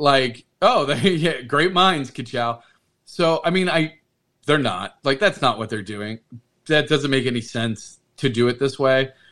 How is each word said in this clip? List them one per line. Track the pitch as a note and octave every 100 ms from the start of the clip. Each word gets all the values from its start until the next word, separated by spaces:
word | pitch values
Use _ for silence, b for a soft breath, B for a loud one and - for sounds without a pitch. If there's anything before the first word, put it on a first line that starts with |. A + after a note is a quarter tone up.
Like, | D3 C#3 B2+ A2+ _ _
oh, | G3 A#3+
<laughs> | C#3
they, | C#3+ F3+
yeah, | E3+ E3 C3+
great | B2 C#3 F3
minds, | F3+ F#3+ E3 B2+
Ka-chow. | - A#2+ B2 A#2+ A#2 b b _ _
So, | - - E3 D#3+
I | E3+
mean, | F#3 F3+
I, | D#3+ D#3 - _ _ _ _ -
they're | D3
not. | B2 F#2 G2+ -
Like, | C#3 C3+
that's | G3+ -
not | C3+ G#2+
what | G#2+
they're | A2
doing. | G2+ G#2 G#2 A2+ _ A#2 _ _ -
That | D3+ D3
doesn't | D3+ C#3
make | C3+ B2+
any | A#2+
sense | A2+ A#2+ A2+ A2 - - _ -
to | C#3
do | A#2 A#2+
it | B2
this | C#3 -
way. | C3+ C3 C3 b b